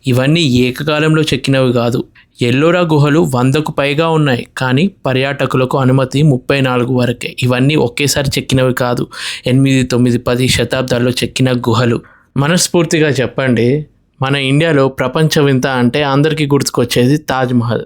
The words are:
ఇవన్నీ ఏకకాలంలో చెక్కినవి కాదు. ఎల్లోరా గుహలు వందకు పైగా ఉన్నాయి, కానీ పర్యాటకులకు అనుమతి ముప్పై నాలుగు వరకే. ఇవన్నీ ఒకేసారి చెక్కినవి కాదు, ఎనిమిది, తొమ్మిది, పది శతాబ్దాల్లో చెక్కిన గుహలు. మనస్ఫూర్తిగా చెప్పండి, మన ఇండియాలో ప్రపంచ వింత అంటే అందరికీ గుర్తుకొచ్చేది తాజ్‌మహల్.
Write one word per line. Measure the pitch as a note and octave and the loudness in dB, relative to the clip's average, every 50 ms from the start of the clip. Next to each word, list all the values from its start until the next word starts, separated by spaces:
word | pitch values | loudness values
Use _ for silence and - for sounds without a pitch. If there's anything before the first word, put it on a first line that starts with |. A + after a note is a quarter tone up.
| _ C3+ | _ 0
ఇవన్నీ | B2 B2 B2+ C#3 D#3 E3+ | 0 0 2 2 2 2
ఏకకాలంలో | E3+ C#3 B2 B2 B2 B2 B2 - C#3+ D3+ D3+ D3+ D3+ D#3+ D#3 D#3 | 2 2 2 2 0 0 -2 -4 -4 -4 -2 0 0 2 2 0
చెక్కినవి | D#3 D3+ - B2+ - C3+ C3+ C3+ C3 B2+ A#2+ | 0 0 -2 -4 -2 0 0 2 2 2 2
కాదు. | B2 A#2 A#2+ A#2 - - - _ - - _ _ _ | 0 0 0 -2 -2 -6 -8 _ -20 -20 _ _ _
ఎల్లోరా | B2+ A#2+ B2 C3 D3 E3 E3+ F3+ | -2 0 2 2 2 2 2 2
గుహలు | F3+ E3 D#3 D3 C#3+ D3 C#3 - F3+ D#3 C3 | 2 2 2 2 4 4 4 2 2 2 0
వందకు | A#2+ B2 C3 C3+ D#3 D#3 - | 0 0 2 0 0 -2 -4
పైగా | D3+ - C#3 C#3 D3 D3 E3 E3 | -4 -2 -2 -2 0 0 0 0
ఉన్నాయి, | D#3+ D#3 D3+ C#3+ B2+ A#2+ - - _ - | 0 0 2 0 0 -2 -4 -10 _ -4
కానీ | C3 B2+ B2+ C3+ E3+ G3 - _ _ | -2 0 0 0 0 -2 -4 _ _
పర్యాటకులకు | C3+ C3 B2+ C3 C3+ C#3+ C#3 C#3 B2+ - B2+ C3 B2+ - C#3+ | -2 -2 0 -2 -2 -2 -4 -4 -2 0 0 0 0 0 0
అనుమతి | C3+ B2+ C3 C3+ C3 B2+ - C#3 D3+ | 2 2 2 2 0 0 0 0 2
ముప్పై | D#3 B2+ B2 - - C#3 C#3 | 2 0 0 -2 -2 -2 0
నాలుగు | C3+ C3 B2+ B2 B2 B2+ C3 | 0 0 0 -2 -2 0 0
వరకే. | B2 A#2+ A#2+ A#2 - - - - - - | -2 0 -2 -4 -6 -8 -12 -8 -4 -2
ఇవన్నీ | B2 B2+ B2 B2+ C#3+ D#3 | -2 0 2 2 2 2
ఒకేసారి | D3+ C3 A#2 - - D3 C3+ - D3+ C#3 C#3 - C#3+ | 2 0 -2 -2 -2 -2 -2 -2 -2 -2 -2 -4 -4
చెక్కినవి | C3 - - C3+ B2+ C3 B2 | -4 -2 0 0 2 0 0
కాదు, | - C3 B2 B2 B2 - - - - - - - - - C3 | -2 -2 -2 -2 -4 -4 -8 -10 -14 -12 -12 -12 -8 -2 0
ఎనిమిది, | B2 C3+ C3+ C3+ C3+ C3 B2+ | 2 2 2 2 2 0 0
తొమ్మిది, | B2+ - B2 B2 B2 A#2+ A#2+ | 0 0 0 2 2 0 0
పది | - B2 B2 B2 C3 B2 | 0 -2 -2 0 0 -2
శతాబ్దాల్లో | - - B2 A#2 - C3 B2+ B2 B2+ A#2+ A#2+ B2+ | 0 -2 -2 -2 -2 -4 -2 -2 -2 0 0 0
చెక్కిన | B2 - - A#2+ - - C3 B2+ | -2 -2 -4 -6 -2 0 0 0
గుహలు. | B2+ B2 A#2+ A#2+ A2+ A2+ B2+ A#2 A#2 - - - - _ _ _ _ C#3 | 0 -2 -2 -2 0 0 0 0 0 -2 -4 -10 -20 _ _ _ _ -2
మనస్ఫూర్తిగా | C#3+ C#3+ F3 F3 - - - F3 E3+ D#3 - D#3+ D3+ D3+ | 0 0 0 0 -2 0 0 0 0 0 0 0 2 0
చెప్పండి, | C3+ B2 B2 A2 - - C3+ C3 A#2+ A2 A#2 A#2+ C3+ D3+ D3+ - _ _ _ _ _ _ | 0 0 -2 -2 -2 -4 -2 0 0 2 2 0 0 -2 -4 -10 _ _ _ _ _ _
మన | C3 C3 C#3 | -4 -2 -2
ఇండియాలో | C#3+ C3+ C3 C#3 D3 D#3+ E3 D#3 C#3 C3+ C3 | -2 0 0 0 2 2 2 2 2 2 0
ప్రపంచ | C3 - C3 B2+ B2+ D#3 D#3+ D3+ - E3 | 0 -2 -4 -2 0 0 0 2 2 2
వింత | D3 C#3+ C3+ C3 B2+ C#3+ | 2 2 2 0 0 0
అంటే | C3 B2+ A#2+ A#2+ A#2+ D3 D3 | 0 0 0 0 0 0 -2
అందరికీ | C#3 C3+ C#3 D3 D#3+ D#3 D3 D3+ | 0 0 2 2 0 0 -2 -2
గుర్తుకొచ్చేది | C#3 C#3+ C3+ B2 - - - B2 A#2+ - B2+ B2 B2+ C#3+ D3+ | 0 0 0 0 -2 -2 -2 -2 0 0 0 2 2 2 0
తాజ్‌మహల్. | D3+ - C3+ C3 C3 B2 B2+ A#2+ A#2 A#2+ A2+ - - | -2 -4 -2 -2 -2 0 0 -2 0 0 -4 -4 -6